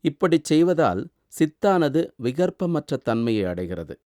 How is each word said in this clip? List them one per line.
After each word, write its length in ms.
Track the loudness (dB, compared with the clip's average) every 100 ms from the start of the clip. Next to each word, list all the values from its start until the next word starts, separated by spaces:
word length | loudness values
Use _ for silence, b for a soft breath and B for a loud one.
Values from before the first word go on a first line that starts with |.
இப்படிச் 440 | -4 0 2 2
செய்வதால் 640 | 2 2 4 4 2 0 -6 _ _ -2
சித்தானது 720 | -2 _ 0 2 2 0 -2 _
விகற்பமற்ற 760 | -6 -2 -2 -2 -4 -4 -4 -6
தன்மையை 480 | -2 -2 0 0
அடைகிறது. 560 | -2 -4 -6 -8 -10 -16